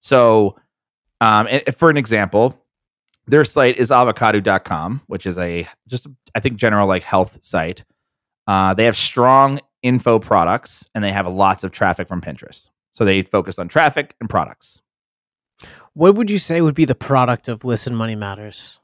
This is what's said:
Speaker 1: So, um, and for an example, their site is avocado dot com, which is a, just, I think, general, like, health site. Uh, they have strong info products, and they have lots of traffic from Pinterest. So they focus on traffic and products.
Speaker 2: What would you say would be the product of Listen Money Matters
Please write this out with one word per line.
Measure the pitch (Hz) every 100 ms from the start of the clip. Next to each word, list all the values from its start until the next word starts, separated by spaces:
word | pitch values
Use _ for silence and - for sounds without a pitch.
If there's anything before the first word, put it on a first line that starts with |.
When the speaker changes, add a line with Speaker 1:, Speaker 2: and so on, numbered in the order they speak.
Speaker 1:
So, | - 135 117 110 101 - _ _ _ _ _ _
um, | 113 107 110
and | 135 - 131
for | 165
an | 147
example, | 113 113 95 104 123 - _ _ _ _ _ _ -
their | 147
site | 143 - 127 127
is | 117
avocado | 131 123 - 113 104
dot | 98 95
com, | - 80 82 131 _
which | 92 95
is | 87
a, | 87 85 85 _ _
just, | 123 - 135 _
I | 113
think, | 131 110
general, | 117 104 98
like, | 92
health | - 98 92 -
site. | - 92 80 92 - _ _ _ _ _ -
Uh, | 95 95
they | 95
have | 113 107
strong | - - 123 135 139 139 _ _
info | 123 123 123 113
products, | 104 101 82 117 - - -
and | 113
they | 101
have | 98 90
lots | 92 98 95
of | 92
traffic | - 98 87 90
from | 90
Pinterest. | 85 67 - - _ _ _
So | _
they | 104 95
focus | 92 101 92 92
on | 87
traffic | 160 156 143 143 _
and | -
products. | 98 76 - - - _ _ _ _ _ _ _ _ - - _
Speaker 2:
What | - 175
would | 202 220
you | 208
say | - 165
would | 160
be | 143
the | 156
product | 127 - 135 123 120 -
of | 110
Listen | 127 113 -
Money | 117 113 107
Matters | 101 98 107 - - -